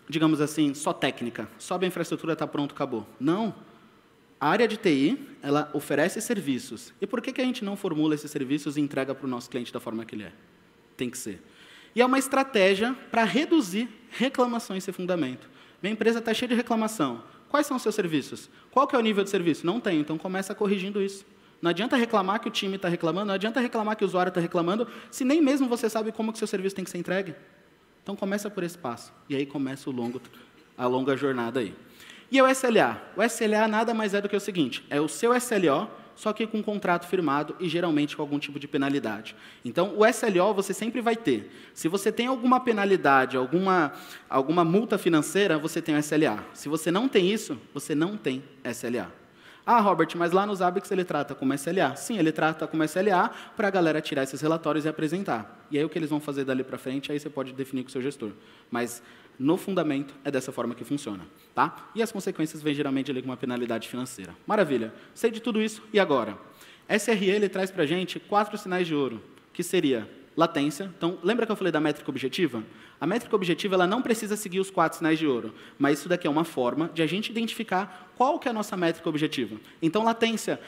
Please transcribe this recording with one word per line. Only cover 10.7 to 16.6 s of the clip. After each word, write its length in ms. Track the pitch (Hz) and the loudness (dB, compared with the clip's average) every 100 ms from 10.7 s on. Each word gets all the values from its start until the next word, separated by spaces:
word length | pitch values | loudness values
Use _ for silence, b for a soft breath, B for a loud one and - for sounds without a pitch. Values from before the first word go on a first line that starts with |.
| _ _ - | _ _ -6
Tem 120 | 127 | -6
que 80 | - | -6
ser. 240 | 110 85 - B B B B 220 | -10 -12 -16 B B B B 2
E 60 | |
é 40 | 254 | 4
uma 140 | 269 | 4
estratégia 760 | 262 277 269 214 185 196 233 262 - | 2 0 2 4 6 4 0 -4 -2
pra 140 | 233 | 2
reduzir 640 | 220 214 320 320 185 202 240 - - | 2 2 4 2 2 -2 -4 -8 -10
reclamações 760 | - 254 269 247 233 - 190 | -2 0 2 0 0 -4 -6
sem 100 | 185 | -6
fundamento. 560 | 180 180 175 131 127 - B B B | -4 -2 0 -2 -6 -14 B B B
Minha 120 | 190 | -4
empresa 260 | 220 220 233 | 0 2 2
tá 140 | 226 | 0
cheia 160 | 214 240 | -2 0
de 60 | |
reclamação. 680 | 233 | 0